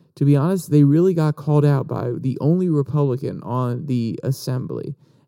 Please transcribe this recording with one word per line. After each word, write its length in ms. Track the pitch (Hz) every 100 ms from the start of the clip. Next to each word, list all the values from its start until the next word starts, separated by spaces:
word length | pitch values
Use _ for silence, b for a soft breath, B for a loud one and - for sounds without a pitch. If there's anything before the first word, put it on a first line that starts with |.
| b -
To 80 |
be 120 | 143 143
honest, 340 | 160 190 -
they 140 | 147
really 300 | 139 156 185
got 220 | 165 156 -
called 280 | - 147
out 240 | 147 139 -
by 240 | - 123
the 260 | 120 131 -
only 280 | 143 180 180
Republican 760 | 147 135 147 143 123 131 95
on 440 | - 123 123 120 147
the 340 | 123 113 -
assembly. 720 | 127 135 - 127 117 60 - 139 b b